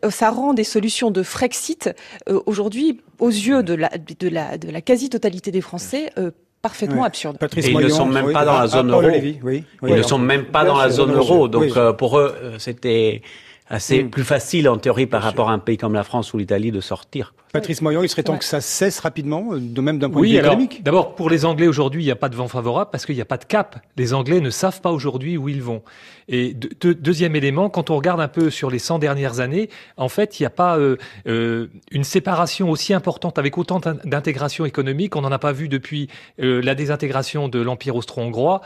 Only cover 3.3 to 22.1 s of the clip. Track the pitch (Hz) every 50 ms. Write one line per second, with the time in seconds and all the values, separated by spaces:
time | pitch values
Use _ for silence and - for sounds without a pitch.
3.3 | 220 208 196 233 277 269 226 170 170 160 160 - - 170 156 - 160 - 185 180
4.3 | 165 165 151 135 135 160 160 165 151 165 160 - 254 233 262 269 254 220 - 208
5.3 | 175 180 - 202 175 190 180 - - 175 196 - - 277 311 - - - 190 175
6.3 | 165 _ _ _ _ _ - 226 - - 214 165 139 135 - - - - - 156
7.3 | 143 143 - 147 - 170 151 131 123 151 151 151 151 156 - 131 131 135 135 139
8.3 | 156 151 147 147 143 127 120 113 - - 123 123 120 - - 160 165 151 139 143
9.3 | 151 139 123 127 131 147 160 - _ _ - 131 135 113 113 - 143 135 123 127
10.3 | 139 139 131 - - 156 151 139 143 139 135 131 127 131 139 131 135 - 127 135
11.3 | 175 175 143 120 110 117 156 143 120 123 120 113 110 - 135 120 120 147 143 139
12.3 | - - 123 127 110 110 - 127 120 - - 127 113 113 113 110 107 107 - -
13.3 | - - - - - _ _ _ - 113 - - 131 131 135 123 - 139 127 -
14.3 | 147 135 - - - 175 147 135 120 107 - 131 117 117 131 - - 110 101 110
15.3 | 95 - 117 110 113 104 - - 113 - - 110 107 107 101 - - 123 110 -
16.3 | - 110 101 87 104 98 107 117 110 98 - - 98 92 - _ - 143 123 -
17.3 | _ _ _ _ - 151 - - 165 - 156 156 151 165 185 165 - - 160 -
18.3 | 156 143 - - - 147 131 - - - 190 196 - - - 160 - 165 147 143
19.3 | 151 160 208 240 196 139 123 120 117 127 131 147 156 147 139 135 - 139 170 220
20.3 | 226 185 147 147 147 220 269 - - - 190 139 156 185 - - - - - 160
21.3 | 170 160 139 165 165 151 170 170 147 135 143 135 135 165 170 139